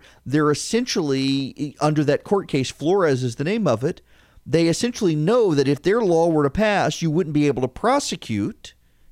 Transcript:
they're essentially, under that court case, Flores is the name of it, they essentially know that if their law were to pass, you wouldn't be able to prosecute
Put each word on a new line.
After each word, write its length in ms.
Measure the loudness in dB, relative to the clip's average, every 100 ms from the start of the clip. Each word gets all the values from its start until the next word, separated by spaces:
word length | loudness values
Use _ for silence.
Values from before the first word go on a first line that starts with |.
| -8 _
they're 240 | -2 2 2
essentially, 1300 | 0 -2 -2 -2 -4 -2 0 0 -2 -4 -8 -8 -2
under 240 | 0 2
that 180 | 2 0
court 240 | 0 -2 0
case, 240 | -4 -4
Flores 520 | -4 0 2 2 0
is 120 | -2
the 80 | -4
name 240 | -4 -2 0
of 160 | 0
it, 180 | -2 -6 _ _ _ -18 -2
they 200 | 2 2
essentially 480 | 2 -2 0 0
know 380 | 0 2 2 4
that 140 | 2 2
if 160 | 0
their 180 | 0 2
law 260 | 2 2 2
were 140 | 2
to 80 | 0
pass, 540 | 0 0 2 0 -2
you 80 | -2
wouldn't 240 | -2 0
be 100 | 0
able 160 | 0 0
to 60 | -4
prosecute 1040 | -2 0 0 -2 -10 -6 -4 -4 -8 -20 _ _ _ -20